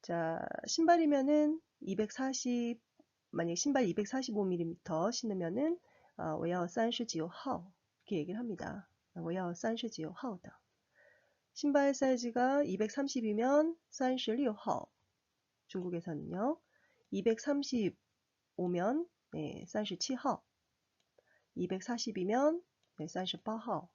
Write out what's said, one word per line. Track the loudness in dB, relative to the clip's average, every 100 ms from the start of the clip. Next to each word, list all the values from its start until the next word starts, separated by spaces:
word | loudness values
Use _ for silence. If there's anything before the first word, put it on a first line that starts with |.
자, | -4 -2 -2 -2 -4 -6 -2
신발이면은 | 4 6 8 8 4 6 6 6 2 _ _
이백사십, | -4 -2 -2 -2 -2 -2 0 0 0 -4 _ _ _ _ _
만약 | -2 0
신발 | 0 2 4 4
이백사십오 | 2 -2 -2 -2 0
밀리미터 | 2 0 -2 -6 -4 0 0
신으면은, | 0 -4 -2 -2 0 0 -2 _ _ _
아, | -8 -4
我要三十九号. | -2 -2 -2 -2 0 0 -2 -4 -4 -4 -6 -6 -6 -8 _ _ _
이렇게 | -4 -4
얘기를 | -2 -6
합니다. | -6 -6 -8 -10 -14 _ _
我要三十九号的. | -8 -4 -2 -4 -2 -4 -2 -6 -6 -8 -6 -8 -8 -14 -20 _ _ _ _ -20 _ _ _ _
신발 | -2 2 4 4
사이즈가 | 4 2 2 0 2 2 4
이백삼십이면 | 2 0 -2 0 -2 0 0 2 4 6 4 -2 _
三十六号. | -2 0 0 0 0 0 -2 -2 -4 -4 _ _ _ _ _ _ _ _
중국에서는요. | -6 -4 -4 -6 -8 -6 -2 -2 -2 _ _ _ _ _
이백삼십 | 0 2 2 0 0 0 0 0 -2 _ _ _ _ _ -4
오면, | 0 2 2 0 -2 _ _
네, | -6 -6 -8 -6
三十七号. | -4 -4 -4 -4 -2 -2 -4 _ _ _ _ _ _ _ _ _ _ _
이백사십이면, | -6 -4 -4 -4 -4 -4 -2 0 4 4 2 _ _ _ -10
네, | -6
三十八号. | -4 -4 -6 -6 -6 -4 -4 -6